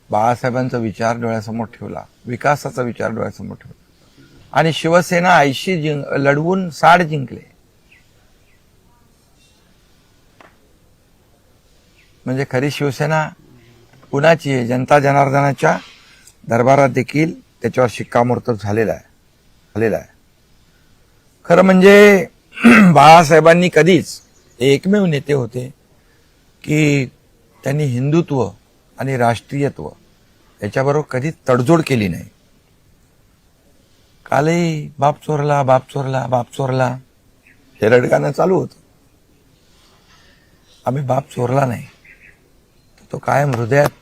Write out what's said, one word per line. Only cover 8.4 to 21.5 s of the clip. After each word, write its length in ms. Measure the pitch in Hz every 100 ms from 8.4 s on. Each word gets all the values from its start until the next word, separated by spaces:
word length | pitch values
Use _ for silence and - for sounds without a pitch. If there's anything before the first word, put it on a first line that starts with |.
| _ _ _ _ _ _ _ _ _ _ _ _ _ _ _ _ _ _ _ _ - _ _ _ _ _ _ _ _ _ _ _ _ _ _ _ _ _ -
म्हणजे 200 | 131 139
खरी 200 | 127 143
शिवसेना 580 | 139 143 131 147 156 151 175 _ _ _ _ _ _ -
कुणाची 420 | 139 151 165 143
आहे? 140 | 131 117
जनता 320 | 123 127 147
जनार्दनाच्या 800 | 139 139 139 135 143 135 156 180 - - _ _ _ _ -
दरबारात 420 | 117 120 139 139
देखील 520 | 123 120 143 165 -
त्याच्यावर 480 | _ _ 117 - 123
शिक्कामोर्तब 640 | - 107 123 120 120 -
झालेला 380 | 110 101 104 107
आहे, 120 | 78 _ _ _ _ _ _ _ 104
झालेला 220 | 113 82
आहे. 160 | - _ _ _ _ _ _ _ _ _ _ _ _ _
खरं 160 | -